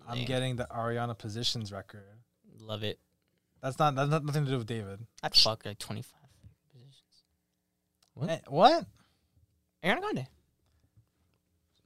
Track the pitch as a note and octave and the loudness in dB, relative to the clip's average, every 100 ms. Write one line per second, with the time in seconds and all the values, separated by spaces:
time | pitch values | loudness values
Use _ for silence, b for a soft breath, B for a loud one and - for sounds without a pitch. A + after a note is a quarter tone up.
0 | - A2+ B2 C3 B2+ B2 A#2+ A#2 A2+ A#2 | -10 -6 -2 -2 -2 -4 -6 -6 -4 -2
1 | A#2+ A2+ A2+ G#2+ A#2+ A#2+ G#2 G2 F#2+ G#2 | -4 -6 -8 -4 -4 -4 -6 -10 -14 -18
2 | G2 A2 _ _ - G#2+ A2 G#2+ G#2+ - | -20 -20 _ _ -20 -18 -10 -6 -6 -6
3 | _ _ _ _ _ _ C3+ B2+ D3+ C3+ | _ _ _ _ _ _ -6 2 2 4
4 | C#3+ D#3 D3 D3 C#3 C3 A2 A#2 G2 G2 | 2 2 0 0 0 0 -2 -6 -6 -10
5 | A#2 - D#3 - A2 A2+ G#2+ G#2 - G#2+ | -16 -8 2 4 6 2 -6 -10 -10 -10
6 | - - - _ - _ _ B2+ C3 C3+ | -10 -18 -20 _ -20 _ _ -20 -20 -20
7 | _ _ _ _ _ _ _ _ _ _ | _ _ _ _ _ _ _ _ _ _
8 | _ - B2+ E3 - C#3 A3+ E4 A3 - | _ -6 -4 -4 -2 6 8 8 0 -14
9 | _ _ _ _ _ _ _ _ D#3+ B3+ | _ _ _ _ _ _ _ _ 0 0
10 | G4+ C#4 C3 _ _ _ _ _ _ _ | 0 -4 -6 _ _ _ _ _ _ _
11 | _ _ _ _ _ _ _ _ | _ _ _ _ _ _ _ _